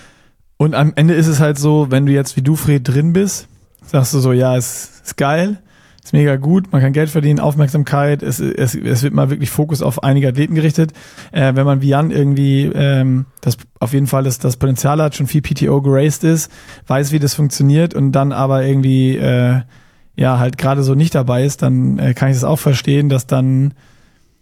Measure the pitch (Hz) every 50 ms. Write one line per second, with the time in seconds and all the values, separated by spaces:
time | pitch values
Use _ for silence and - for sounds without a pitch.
0 | - - _ _ _ _ _ _ _ _ _ - 143 156 147 127 147 151 - -
1 | 151 165 170 151 160 160 156 135 156 151 147 139 147 151 151 151 147 131 131 135
2 | 143 139 139 139 135 - - 139 131 143 160 147 - 156 147 139 123 143 127 143
3 | 151 170 165 190 202 190 - - - - _ _ _ _ _ _ - - - 139
4 | 127 - - 139 127 131 127 123 131 127 127 127 123 - - - - - - -
5 | - - - - 139 139 151 165 180 202 208 185 - _ _ _ _ _ _ _
6 | - - - 147 147 143 135 135 135 151 180 196 185 - - 139 131 135 139 151
7 | 156 151 151 165 147 151 147 - - 147 139 151 147 135 - 156 135 - 143 139
8 | 143 147 147 139 - - 117 - 143 135 - - 131 120 - - - 120 123 117
9 | 135 143 - 143 139 131 147 - 143 - - - 151 156 160 131 - 143 123 -
10 | - 139 135 143 139 131 120 139 151 160 170 156 156 160 147 - 160 156 - -
11 | - - - - - - - - 135 135 131 135 139 143 139 135 135 139 135 143
12 | 156 160 - 147 139 143 139 135 139 139 135 135 143 151 - 147 143 139 139 135
13 | 131 131 131 131 131 - - - - - 123 - - - _ - - 117 143 139
14 | 143 123 139 135 135 135 120 - - 131 120 - 139 135 131 - - 143 147 156
15 | 156 147 - - 143 123 - 151 - - 147 - 147 143 143 139 135 139 135 135
16 | 143 151 143 - - 160 165 156 - - - - - - - - - - 123 135
17 | 143 135 156 151 143 139 - - 151 135 - - 139 139 143 160 170 170 - -
18 | 139 139 131 135 139 143 135 113 135 135 135 135 131 139 139 139 131 131 131 131
19 | 131 131 131 - 131 131 123 123 123 123 127 127 120 - - - - _ _ _
20 | _ _ _ - 131 127 127 123 123 127 127 - - 135 139 143 135 131 135 139
21 | 160 165 - 147 127 127 123 123 139 143 139 - 139 127 127 127 127 131 135 -
22 | 135 127 123 - 139 135 135 123 127 139 156 - - 147 135 - - 143 143 143
23 | 147 143 139 127 - - 139 131 127 131 131 131 135 143 143 _ _ _ _ _
24 | _ _ _ _ _ _ _ _